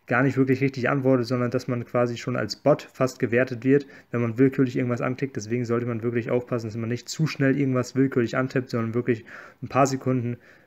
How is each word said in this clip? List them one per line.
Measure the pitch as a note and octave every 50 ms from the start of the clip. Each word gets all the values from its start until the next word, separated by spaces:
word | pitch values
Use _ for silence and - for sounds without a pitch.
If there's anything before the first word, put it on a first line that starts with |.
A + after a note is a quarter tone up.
| _
gar | - B2 A#2+
nicht | C3+ C3+ -
wirklich | C3+ C3+ C3 C3 -
richtig | C#3 C3+ - B2+ A#2 C#3
antwortet, | C#3+ C#3 B2+ C3 C3+ B2+ A#2
sondern | A#2+ C3 B2 B2 A#2+
dass | B2 B2 -
man | - B2 A#2+ A2+
quasi | - - B2 B2 A#2+ A#2+
schon | A#2 - B2+ B2
als | B2 A2+ G#2 -
Bot | - - C#3 D#3 - - - _
fast | - C3 B2+ -
gewertet | - B2+ G#2 A2+ B2 C3 C3 B2 A2+ B2+
wird, | C3 C#3 C#3+ C#3 - - - - -
wenn | - A#2+
man | A#2+ A#2 A2
willkürlich | B2 C#3 C3 - - C3+ A#2+ B2
irgendwas | C3+ B2+ B2 A#2+ A#2+
anklickt. | C#3+ B2+ B2 - C#3 C3 -
Deswegen | A2 G#2 G#2+ A#2+ B2 A#2+
sollte | A2 A#2 A#2+ A#2+
man | B2 A#2 A2 A2+
wirklich | A#2+ A#2 A#2+ A2+ C3
aufpassen, | B2+ B2 - - B2+ A#2 A2+
dass | A2 G#2+
man | A#2 A2+ A2+
nicht | A#2+ A#2 - -
zu | - - D#3+
schnell | D3 - - C#3 C3+ C3+ D3
irgendwas | C#3 C3 B2+ B2+ A#2+ - -
willkürlich | C3 C3+ C3 - C3 A#2+ G#2+ -
antippt, | C3 C3 C3 - C3+ B2 -
sondern | B2 A#2 A2+ A2+ A2
wirklich | A#2+ A#2+ B2+ A#2 A2 - - - - - - - - C3
ein | -
paar | - B2+ C#3
Sekunden | C3 C3+ C3 - C3 C3 B2 A#2 A#2+ A#2+ - _ - - _ _